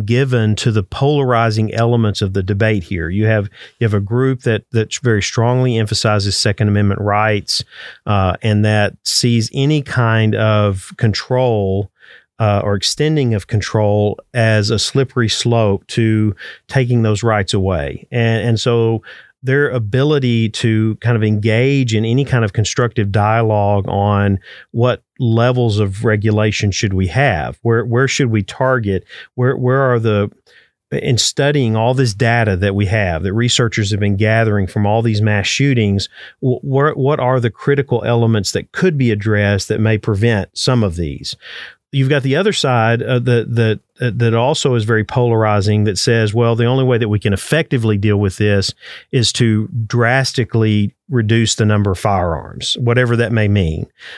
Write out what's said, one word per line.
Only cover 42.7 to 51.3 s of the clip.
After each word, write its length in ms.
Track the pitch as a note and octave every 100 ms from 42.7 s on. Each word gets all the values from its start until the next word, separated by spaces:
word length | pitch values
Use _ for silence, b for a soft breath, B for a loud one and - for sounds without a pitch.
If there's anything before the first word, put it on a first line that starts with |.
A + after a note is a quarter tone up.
| A#2+ A2+ A#2
uh, 160 | G#2+ B2
that, 340 | B2 A#2+ A2
that, 260 | A#2 A2 G#2 - _
uh, 120 | B2 A#2
that 180 | A#2
also 420 | A2+ B2+ D3+ C#3+ B2
is 100 | G#2+
very 180 | A2
polarizing, 800 | G2+ C3 A#2+ A2 G#2+ G#2 G2+ G#2
that 140 | G#2 F#2+
says, 360 | - A2+ G#2+
"Well, 220 | A2+ A#2 A#2
the 80 |
only 220 | A#2 C3+ B2+
way 120 | A#2
that 120 | A2
we 100 | G#2
can 140 | G#2
effectively 640 | F#2+ - D#3 D#3 C3+ A2 G#2
deal 180 | G#2+ G2+
with 220 | G2+ -
this 360 | G#2 G2+ - B B B B
is 220 | C3+ A2
to 340 | - A#2 G#2+ G#2+ A#2+ G#2+
drastically 1080 | A#2+ A#2 C3+ C3 - A2 A2+ A2 G#2 G#2 - -
reduce 460 | B2 G#2+